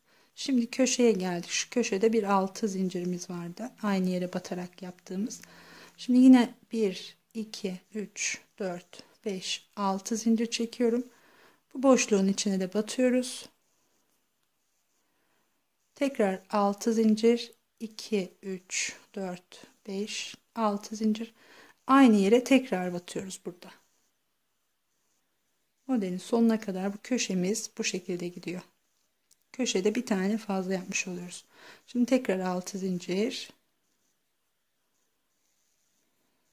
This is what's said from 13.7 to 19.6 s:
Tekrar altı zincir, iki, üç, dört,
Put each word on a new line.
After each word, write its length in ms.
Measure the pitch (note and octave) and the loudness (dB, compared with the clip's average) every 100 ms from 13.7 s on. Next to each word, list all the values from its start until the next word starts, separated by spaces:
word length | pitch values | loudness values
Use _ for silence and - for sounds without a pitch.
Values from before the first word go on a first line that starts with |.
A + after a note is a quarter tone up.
| _ _ _ _ _ _ _ _ _ _ _ _ _ _ _ _ _ _ _ _ _ _ - | _ _ _ _ _ _ _ _ _ _ _ _ _ _ _ _ _ _ _ _ _ _ -4
Tekrar 460 | C#4 C4+ G3+ F#3 - | -4 0 0 -2 -4
altı 440 | G#3 G3+ G3+ A#3+ | 0 0 0 0
zincir, 580 | A3 A3 G#3+ A3+ A#3 - _ _ - | 2 4 4 4 2 -2 _ _ -14
iki, 540 | A3 - - G#3 F3 - | -14 -12 -6 -4 -4 -10
üç, 520 | G3 F#3 - - - - _ G3+ | -12 -12 -8 -6 -6 -10 _ -10
dört, 520 | F#3+ F3+ _ - | -10 -10 _ -20